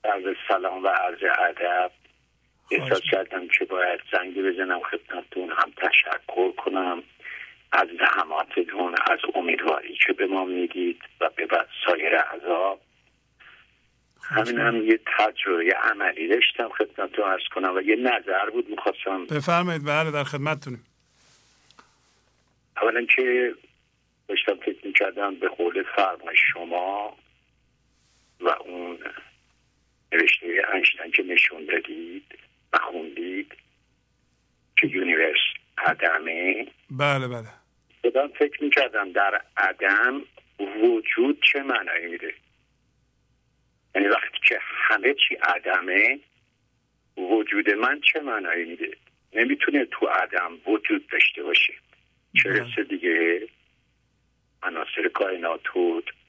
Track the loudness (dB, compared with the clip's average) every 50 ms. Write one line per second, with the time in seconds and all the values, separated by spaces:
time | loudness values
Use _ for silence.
0 | 2 0 0 0 -2 -4 -4 -4 0 0 0 0 0 -2 -4 0 0 2 2 2
1 | 0 -2 -4 0 0 0 2 4 2 0 0 0 -2 0 2 0 0 -2 _ _
2 | _ -20 _ _ _ _ _ _ _ _ _ _ _ -2 -2 -2 2 2 0 0
3 | 2 0 0 0 -2 -4 -6 -8 -2 0 0 0 0 0 0 0 0 0 -2 -4
4 | -6 -2 -2 -2 -2 -2 -4 -2 -2 0 0 -2 -2 -2 -2 -4 -4 -6 -8 -8
5 | _ -8 -10 -10 -10 _ -8 -8 -6 -4 -2 -2 -2 -2 -2 -4 -2 4 4 4
6 | 4 2 -4 -6 _ -4 0 2 2 2 0 -2 -4 -2 -2 -2 -2 -2 -4 -6
7 | -8 _ _ _ -16 -16 -14 -14 -16 -18 -20 _ _ _ 2 2 2 2 0 2
8 | 2 2 4 2 0 0 -2 -2 -2 -2 -2 -2 -2 -2 -2 -4 -4 0 0 0
9 | 2 2 2 0 0 -2 -2 -2 0 0 -2 0 0 0 0 0 -4 -8 0 0
10 | 2 2 2 0 0 0 0 -2 -2 -2 -2 -2 -2 -2 -2 -2 -2 -2 -2 -4
11 | -14 -20 _ _ -2 -2 0 -4 -2 0 0 0 0 -2 -6 -2 0 0 2 2
12 | 2 2 2 2 2 0 -4 -8 -4 -2 0 0 0 0 -2 -4 _ _ _ _
13 | _ _ _ _ _ _ _ _ -20 -20 -20 -20 _ _ _ _ _ _ _ _
14 | _ _ _ _ -10 -2 0 0 0 0 0 2 2 2 2 2 4 4 4 4
15 | 4 -2 2 2 2 2 2 -2 0 0 0 2 4 2 2 2 2 0 0 0
16 | -2 -2 -2 -2 0 2 4 4 4 2 2 0 -6 -4 0 -2 -2 -2 -2 -6
17 | -6 -4 -2 -2 2 2 0 0 -2 -6 -4 -2 -2 0 0 0 2 2 2 4
18 | 4 2 2 0 0 0 0 0 0 0 -2 -4 -4 -4 -6 -2 -2 -2 -2 -2
19 | -4 -4 -4 -4 -4 -4 -4 -2 0 2 2 2 2 0 -2 -4 -2 0 2 2
20 | 2 2 0 -2 -2 -2 -4 -4 -2 -2 -2 -4 -6 -12 -12 -14 _ _ _ _
21 | _ _ _ _ _ _ _ _ _ _ _ _ _ _ -20 -20 _ _ _ _
22 | _ _ _ _ _ _ _ _ _ _ _ _ _ _ _ 0 0 0 0 0
23 | 2 2 2 4 4 2 2 2 0 0 -4 -8 -18 _ _ _ _ _ _ _
24 | _ _ _ _ _ -6 -4 -2 0 0 -2 -2 -4 -6 -6 -6 -12 -4 -2 0
25 | 0 0 -2 -4 -4 -4 -4 -2 -4 -4 -2 0 -2 -2 0 -2 -6 -2 0 0
26 | 0 0 0 -6 -10 0 2 2 2 2 0 -4 -6 -4 -4 -2 -2 -2 -2 -4
27 | -6 -8 -10 _ _ _ _ _ _ _ _ _ _ _ _ _ _ _ _ _
28 | _ _ _ _ _ _ _ _ 0 0 0 0 -4 -12 -10 -10 -8 -10 -10 -10
29 | -12 -14 -14 -14 -20 -20 _ _ _ _ _ _ _ _ _ _ _ _ _ _
30 | _ _ 0 2 4 4 2 2 0 -2 0 0 0 2 0 2 2 2 0 0
31 | -6 -2 -2 -2 0 2 2 2 2 2 0 -6 -6 -2 -2 -2 -2 -4 -12 -12
32 | -12 -12 -14 -16 _ _ -20 -20 -20 _ _ _ _ _ 0 0 0 -2 -6 -8
33 | -10 -8 -8 -8 -8 -6 -6 -8 -8 -10 -16 -20 _ _ _ _ _ _ _ _
34 | _ _ _ _ _ _ _ _ _ _ _ _ _ _ _ 0 0 0 -2 -2
35 | 0 0 2 2 2 2 2 0 0 0 -4 -8 _ _ _ -2 -2 -2 0 2
36 | 0 0 0 0 -4 -6 -6 -4 -2 -2 -2 -2 -4 -10 -14 _ _ _ -4 0
37 | 2 2 2 0 -2 -4 -6 -8 -10 -12 -18 _ _ _ _ _ _ _ _ _
38 | -2 0 2 2 0 0 0 0 0 0 0 -4 0 2 2 2 2 2 0 -4
39 | -4 0 0 2 2 2 2 0 -4 _ _ 0 0 0 0 0 0 2 4 4
40 | 2 2 0 -2 -10 -12 _ -20 _ _ _ -8 -8 -6 0 4 4 4 4 4
41 | 0 -2 2 4 4 4 4 4 2 2 2 2 0 0 -2 -2 0 -2 -4 -4
42 | -4 -6 -10 -10 -10 -12 -12 -14 _ _ _ _ _ _ _ _ _ _ _ _
43 | _ _ _ _ _ _ _ _ _ _ _ _ _ _ _ _ _ _ _ 0
44 | 2 2 2 2 0 -4 -6 2 2 2 2 2 -4 -8 -6 -2 0 2 2 4
45 | 4 2 4 4 2 0 2 0 0 0 0 0 0 0 0 0 0 2 4 4
46 | 4 4 2 0 -8 _ _ _ _ _ _ _ _ _ _ _ _ _ _ _
47 | _ _ _ -8 0 2 2 2 2 2 -2 0 2 2 2 2 2 0 0 2
48 | 2 2 2 2 -2 -4 -4 -4 -2 -2 -2 -2 -4 -6 -8 -10 -10 -12 -12 _
49 | _ _ _ _ _ _ 0 0 2 2 2 0 0 2 2 2 0 0 0 -2
50 | 0 2 2 0 0 0 -2 -2 -2 -2 -8 -8 _ 0 0 0 2 0 -2 -2
51 | -2 -4 2 2 2 2 2 -2 -6 0 2 2 2 2 -2 -8 _ _ _ _
52 | _ _ _ _ _ _ 0 0 2 2 0 0 -2 -2 -4 -4 -4 -4 -4 -2
53 | 0 0 2 2 2 2 0 -2 -4 -10 _ _ _ _ _ _ _ _ _ _
54 | _ _ _ _ _ _ _ _ _ _ _ _ -8 -6 -6 -6 -8 -6 -4 -2
55 | -2 -2 0 0 -2 0 -2 -4 -2 -4 -4 -2 -6 -4 0 2 2 2 2 0
56 | -4 -8 -16 _ _